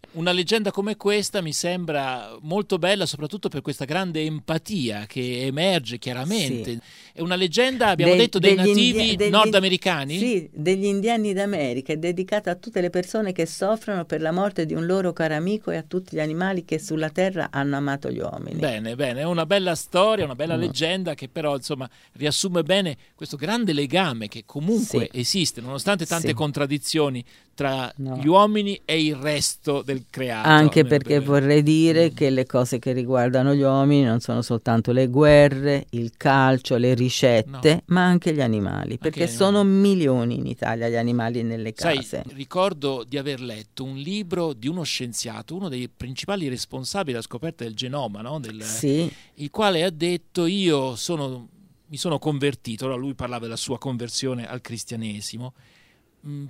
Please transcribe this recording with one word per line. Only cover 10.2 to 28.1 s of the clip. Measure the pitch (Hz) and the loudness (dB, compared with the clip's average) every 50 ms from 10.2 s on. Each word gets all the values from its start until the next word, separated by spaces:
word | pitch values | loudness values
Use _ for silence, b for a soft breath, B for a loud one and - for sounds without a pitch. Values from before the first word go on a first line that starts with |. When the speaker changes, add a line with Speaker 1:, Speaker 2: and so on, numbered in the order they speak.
| 220 254 233 185 156 147 - | 0 0 0 -2 -2 -6 -10
Speaker 2:
degli | - 151 175 190 190 196 | -4 0 0 0 2 0
indiani | 202 196 196 196 226 233 226 214 208 190 | 0 0 0 0 0 0 0 0 0 0
d'America. | 190 202 202 202 165 143 127 120 131 131 - 156 | 0 0 -2 -2 -2 -2 -2 -2 -4 -4 -4 -4
È | |
dedicata | 156 160 175 175 180 185 185 208 208 208 185 | -2 -2 -2 -2 -2 -2 -2 -2 -2 -2 -2
a | 180 | -6
tutte | 185 - 233 - 196 | -6 -8 -6 -2 -2
le | 175 175 | -2 0
persone | - 180 180 - - 220 214 190 | 0 -2 -4 -2 -4 -2 -2 -2
che | 185 - 165 | -2 -4 -4
soffrono | 160 - - 160 202 220 220 - 214 202 180 165 | -4 -4 -4 -2 0 0 -2 -2 -6 -6 -6 -4
per | - 160 151 | -4 -4 -4
la | 160 160 | -2 -2
morte | 170 185 196 202 196 - 165 | 0 0 -2 -2 -2 -4 -4
di | 156 160 | -4 -4
un | 160 165 | -4 -2
loro | 170 185 196 185 180 170 | 0 0 0 0 -2 -2
caro | - 165 156 156 | -2 -2 -2 -2
amico | 151 165 190 214 214 - 175 | -2 -2 -2 -4 -4 -4 -6
e | 170 | -6
a | 165 156 | -6 -6
tutti | 156 - 185 185 - - | -6 -6 -6 -6 -6 -6
gli | 156 | -4
animali | 156 156 156 165 185 190 196 180 170 | -4 -4 -2 -2 -2 -2 -2 -4 -4
che | - 165 156 | -4 -6 -6
sulla | - - 156 156 156 156 | -4 -4 -4 -4 -4 -4
terra | 151 - 185 190 190 170 - - | -2 -2 -2 0 0 -2 -6 -4
hanno | - 139 139 143 143 | -2 -2 -2 -2 -2
amato | 139 143 139 139 143 143 127 | -2 -2 -2 -4 -4 -6 -8
gli | 123 113 | -6 -6
uomini. | - - - - - - - - | -6 -8 -8 -10 -10 -8 -6 -4
Speaker 1:
Bene, | 156 139 117 107 110 113 117 | -4 -4 -4 -4 -6 -8 -4
bene, | 123 143 127 120 131 | -4 -4 -4 -2 -4
è | 151 | -4
una | 170 175 170 160 | -2 -2 -2 0
bella | 151 202 202 185 180 165 | 2 2 2 2 0 -2
storia, | - - - - 180 196 220 220 202 170 | -4 -6 -2 2 4 4 4 2 0 -2
una | 143 127 | -4 -4
bella | 123 147 165 165 | -6 -4 -2 -2
Speaker 2:
Mm. | 160 | -2
Speaker 1:
leggenda | 175 - - 123 160 160 185 190 185 170 147 | -2 -4 -2 -2 -2 -2 -2 -2 -4 -6 -8
che | - 139 127 | -8 -12 -12
però, | - 170 151 151 143 | -8 -4 -2 -2 -2
insomma, | 135 117 - 151 127 131 123 b b b b b | -2 -4 -6 -8 -8 -8 -12 b b b b b
riassume | 120 139 147 143 - - 196 175 175 160 | -4 -2 -2 0 0 -2 0 0 0 2
bene | 143 185 202 196 165 127 b b b b | 2 2 2 2 -2 -6 b b b b
questo | _ 156 - - | _ -14 -12 -10
grande | 139 147 170 220 240 233 190 156 | -8 -4 -2 -2 0 0 0 0
legame | 143 143 131 143 180 190 160 123 113 107 | 0 0 0 2 2 2 2 -2 -4 -6
che | 104 - 117 - | -10 -10 -14 -18
comunque | _ - 131 151 185 233 214 240 - - 127 117 - | _ -8 -4 0 0 2 2 0 0 0 0 -2 0
Speaker 2:
Sì. | - 131 | -4 -4
Speaker 1:
esiste, | 123 - - 196 160 - - 127 | -4 -2 0 0 0 0 -2 -6
nonostante | 117 127 139 - - 196 202 165 165 | -10 -10 -10 -4 -2 -2 -2 -2 -2
tante | - 170 170 156 - | -2 -2 -2 0 -2
Speaker 2:
Sì. | 147 | -2
Speaker 1:
contraddizioni | 113 160 147 139 147 143 135 147 139 - - - 160 151 139 131 120 120 b b b b b _ | 0 -2 -2 0 -2 -2 -2 -2 -4 -4 -2 0 0 0 0 0 -6 -10 b b b b b _
tra | - 143 135 135 135 127 120 - | -4 -4 -2 -2 -4 -6 -8 -8
Speaker 2:
No. | - 135 131 | -10 -8 -8